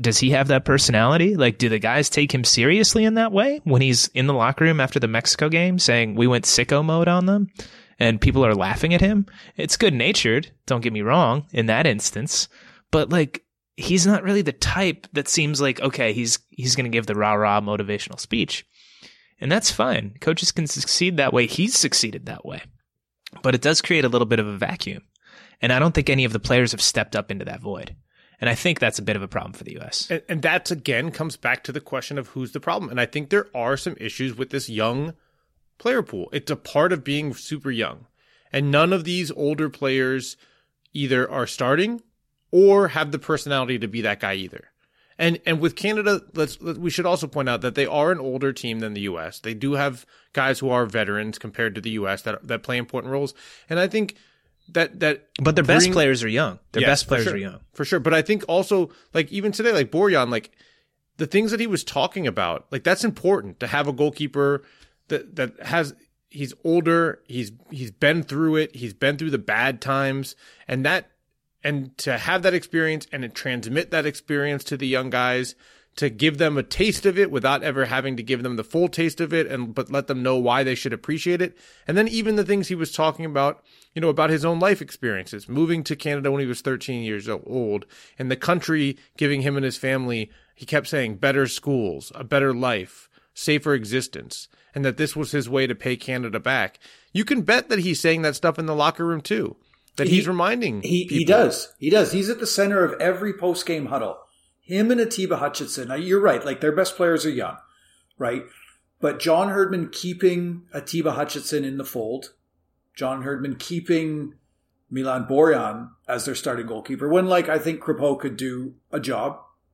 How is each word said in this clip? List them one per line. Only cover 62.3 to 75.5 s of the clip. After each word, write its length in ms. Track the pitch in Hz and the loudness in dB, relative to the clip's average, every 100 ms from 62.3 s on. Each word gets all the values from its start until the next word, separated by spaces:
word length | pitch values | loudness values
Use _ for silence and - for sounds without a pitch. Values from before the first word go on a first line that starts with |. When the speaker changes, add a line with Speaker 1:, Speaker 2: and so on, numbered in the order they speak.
| 95 90 76 - | 0 -2 -2 -6
Speaker 2:
like, 140 | 131 | -4
that's 200 | 165 190 | 0 0
important 560 | 233 - 175 170 101 - | 0 -2 0 0 -2 -10
to 60 | 120 | -4
have 220 | 143 147 | -2 0
a 40 | |
goalkeeper 680 | 127 147 143 147 143 139 143 - _ _ _ - | 0 0 0 -4 0 0 0 -4 _ _ _ -6
that, 280 | 151 - - | -6 -6 -6
that 240 | 123 - | -6 -8
has, 320 | - 170 147 - _ _ _ | -2 -2 -2 -6 _ _ _
he's 240 | 147 139 - | -10 -10 -6
older, 560 | 170 170 165 165 165 - - | 0 2 4 2 2 -2 -8
he's, 240 | 123 104 117 - | -8 -8 -10 -18
he's 200 | 143 120 | -12 -12
been 320 | 98 147 165 | -2 0 2
through 340 | - 139 160 156 | -2 -2 0 0
it, 200 | 156 - | -2 -6
he's 180 | 120 | -12
been 240 | 98 135 147 | -2 -2 0
through 120 | 160 | -2
the 80 | 135 | -4
bad 420 | - 107 131 117 | -2 0 0 -2
times, 560 | 139 135 135 135 135 - - - - | -2 -2 -2 -4 -8 -12 -20 -16 -6
and 180 | 127 139 | -2 0
that, 240 | 185 - _ _ _ _ _ | -2 -4 _ _ _ _ _
and 320 | 147 147 131 - | -4 -4 -6 -8
to 180 | - 120 | -4 -4
have 260 | - 185 | 0 0
that 120 | 185 | 2
experience 520 | 180 - 165 160 156 - | 0 0 -2 -2 -2 -6
and 100 | 139 | -10
to 40 | 123 | -10
transmit 640 | - 135 123 110 139 170 | -8 -6 -6 -4 -4 -2
that 160 | 165 151 | -2 -2
experience 580 | 143 - 147 143 143 | -4 -4 -2 -2 -4
to 120 | - 139 | -6 -6
the 100 | 131 | -2
young 240 | 131 131 | -2 0
guys, 440 | 123 127 127 123 | 0 0 0 -2